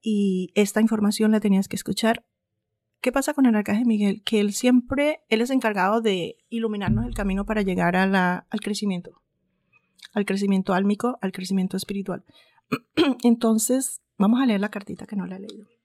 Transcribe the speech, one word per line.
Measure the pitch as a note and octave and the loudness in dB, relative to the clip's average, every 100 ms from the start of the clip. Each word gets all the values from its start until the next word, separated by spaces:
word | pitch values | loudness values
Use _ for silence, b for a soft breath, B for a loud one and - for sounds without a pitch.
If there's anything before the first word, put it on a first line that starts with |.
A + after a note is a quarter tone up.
y | A3+ G#3 G3+ F#3 F#3 | 0 0 2 0 -2
esta | - G#3 - | 0 0 2
información | A3 A3 G#3 G#3 G#3+ | 2 2 0 2 2
la | G#3+ | 2
tenías | G#3+ F#3+ G3 | 4 2 2
que | - | -6
escuchar. | - G3 A3 A#3 _ _ _ _ _ _ _ _ | -6 -2 0 -2 _ _ _ _ _ _ _ _
¿Qué | B3+ | -2
pasa | C#4 C4+ | -2 -2
con | D4 B3+ | 2 4
el | G#3+ | 4
Arcángel | G#3 G#3 A#3+ | 0 0 2
Miguel? | G#3+ G3+ G3 | 2 0 -2
Que | - G#3+ | -2 0
él | G#3 | 0
siempre, | G3+ B3 B3+ A#3+ C4+ D4 D#4 _ | 0 4 4 2 0 0 -2 _
él | A3 | -2
es | B3 | 0
encargado | C4 A#3 G3+ F#3 A3+ | 0 0 0 0 2
de | A3+ F#3 E3 - _ | 0 -2 -4 -10 _
iluminarnos | A3+ A3+ G#3 G3 G#3+ A#3+ | -6 -4 -4 0 0 -2
el | |
camino | A#3 G3+ F#3+ G3+ | -4 -2 -2 -2
para | G#3+ | -2
llegar | G3 F3+ F3 F3+ | -2 0 0 2
a | F#3+ | 2
la, | F#3+ F3+ F3+ _ | 2 0 -2 _
al | G#3+ | -8
crecimiento, | G#3 G#3 G#3 F3+ - _ _ _ _ _ _ _ _ _ - | -6 -4 -4 -4 -10 _ _ _ _ _ _ _ _ _ -6
al | - G3+ | -4 -2
crecimiento | F#3+ G3+ G3 F#3+ | 0 2 2 2
álmico, | F#3 G3 G#3 A#3+ B3+ | 0 2 0 -2 -4
al | F#3+ | -6
crecimiento | F#3+ F#3 F#3+ F#3 F#3+ | -6 -4 -2 0 -4
espiritual. | - G3 G3 F3 _ b b b _ | -6 -8 -6 -10 _ b b b _
<clears throat> | - _ - D#4 B3 | -8 _ 0 2 4
Entonces, | A#3+ A#3 A3+ A3 - B3+ C4 - _ _ | 2 4 2 0 2 -2 -2 -10 _ _
vamos | G3+ B3 | 2 4
a | C4+ | 2
leer | G3+ | 0
la | G#3 | -2
cartita | G#3 G3+ F3+ G3+ | -6 -12 -14 -8
que | G#3 | -8
no | F3+ | -8
la | F#3+ | -12
he | |
leído. | G3+ G3+ - _ | -14 -18 -20 _